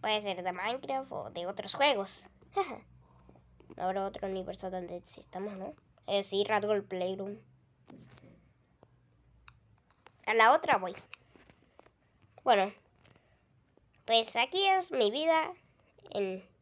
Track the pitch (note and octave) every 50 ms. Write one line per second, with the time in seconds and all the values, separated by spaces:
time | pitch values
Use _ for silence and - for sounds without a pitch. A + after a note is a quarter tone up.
0 | - A3 G#3+ G#3+ G#3 G3+ F#3 F3+ F3+ F#3 F3+ F3+ F#3 A3 A#3+ C4+ C4+ C#4 C4+ C4+
1 | C4 C4 - D3 C#3+ G#2+ - E3+ F3 F3+ F#3+ F#3+ G3 G3 - - C#4 D4 C4+ G3+
2 | G3 G3 - - - - _ _ - - - G4 F#4+ - - - - - - -
3 | - _ - - - - - - _ _ - _ - - - - - F#3 F#3+ G3
4 | F#3+ G3 G3+ - - G3 F#3+ F#3+ F#3 - F3+ F#3 - F#3 F#3 F#3 F3+ F3 E3+ F3
5 | - - - - - _ - F#3 G3 G#3 G3+ F#3+ F#3+ G#3 D4+ - _ _ _ _
6 | _ - G3+ G3+ G3 - G3+ G3 G3+ G3+ A3 G#3 G3+ G#3 G#3+ G3+ G3+ G3+ G3 F#3
7 | F3+ F#3 F#3+ F#3+ G3 G3+ G#3 A#3 - _ _ _ _ _ _ _ _ - - -
8 | - - - - - - - - _ _ _ _ _ _ _ _ - _ _ _
9 | _ _ _ _ _ _ _ _ _ - _ _ _ _ _ _ _ _ _ _
10 | _ - _ _ - - A3 A3+ A3 A3+ C#4 D#4+ - - C4+ G3+ F#3+ F3+ F#3+ -
11 | - _ - _ _ _ _ - - _ - _ _ _ _ _ - _ _ _
12 | _ _ _ _ - _ _ - _ C4 A#3+ G3+ F#3+ G3+ - - _ _ _ _
13 | _ - - - _ _ _ _ _ _ _ _ _ _ _ _ _ _ _ _
14 | _ - A3+ A3+ A3+ A3+ - A#3 A#3+ B3+ - F#4 G4 G4 F#4+ F#4+ F4+ - - C4
15 | A3 G3+ A3 C#4 D#4 E4 D#4+ D#4+ D#4+ F4+ F4+ - _ _ _ _ _ _ _ -
16 | - - - - G3+ F#3+ F#3 F#3 F#3 - _ _